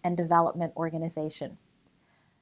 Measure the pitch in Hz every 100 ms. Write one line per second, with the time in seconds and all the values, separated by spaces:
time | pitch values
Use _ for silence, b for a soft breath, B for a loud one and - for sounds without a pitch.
0 | 175 175 165 170 165 170 165 - 165 160
1 | 165 165 156 - 139 - _ _ _ _
2 | _ _ _ _